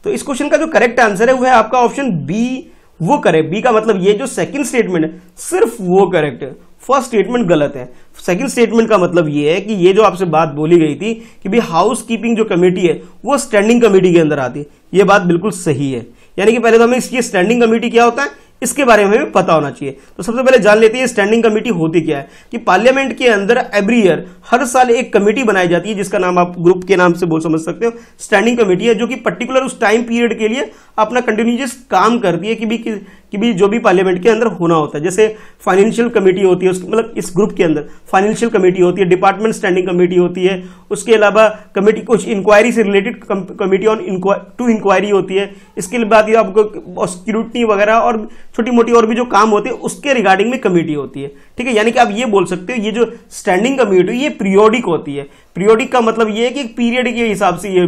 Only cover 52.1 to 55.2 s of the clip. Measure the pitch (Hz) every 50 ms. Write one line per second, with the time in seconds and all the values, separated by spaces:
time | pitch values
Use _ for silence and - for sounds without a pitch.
52.1 | 202 214 247 233 202 392 185 - 180 180 180 - 254 240 202 220 208 240 233 226
53.1 | - - - _ - - - 208 180 185 220 262 277 262 240 202 190 180 180 185
54.1 | 233 247 277 302 - - 220 196 190 196 214 220 214 254 240 190 160 143 - 143
55.1 | 139 143